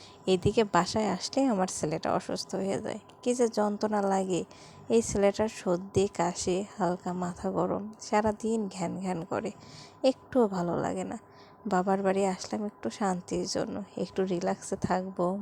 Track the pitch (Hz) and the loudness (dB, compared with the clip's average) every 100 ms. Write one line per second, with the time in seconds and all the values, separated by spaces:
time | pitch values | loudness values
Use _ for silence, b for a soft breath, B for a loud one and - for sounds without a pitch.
0 | B B - 185 202 214 214 175 180 220 | B B 2 4 4 4 4 4 4 2
1 | 214 185 - 285 277 202 190 - 156 160 | 0 0 -2 2 2 4 0 0 -2 -2
2 | - - - - - 185 190 - 214 214 | 0 -2 -2 -6 -4 -4 -2 -2 -4 -8
3 | - - 247 247 233 226 208 208 214 208 | -12 -6 -2 2 2 2 0 0 0 0
4 | 196 190 190 170 - B B B B 233 | 2 2 2 0 -2 B B B B 2
5 | 220 208 202 196 220 - 196 175 196 196 | 2 4 4 4 -2 -2 -2 -2 0 2
6 | 196 - 175 180 - 180 202 - 175 180 | 2 2 -2 0 0 0 -2 -2 0 0
7 | 185 180 180 180 190 185 180 180 208 220 | -4 -4 -6 -4 -4 0 0 -2 -6 -12
8 | - 214 214 208 220 226 196 185 175 180 | -2 0 2 0 0 0 -2 -4 -4 -4
9 | 190 175 180 202 185 - B B B B | -4 -4 -2 -4 -4 -8 B B B B
10 | 262 - - 262 214 185 175 160 - 185 | 0 0 0 2 4 2 0 0 -2 -2
11 | 190 226 - B B B 208 185 190 190 | -6 -8 -14 B B B 0 2 4 2
12 | 190 190 196 185 - 214 208 - 233 - | 4 2 2 0 -4 -4 -4 -6 -8 -2
13 | 196 180 - 175 175 - 214 202 196 - | -2 -2 -2 -4 -2 -2 -4 -6 -8 -6
14 | 185 - 190 175 185 196 - 202 - 185 | -4 -2 0 0 -2 -4 -4 -4 0 0
15 | 190 190 175 202 | -2 -2 0 0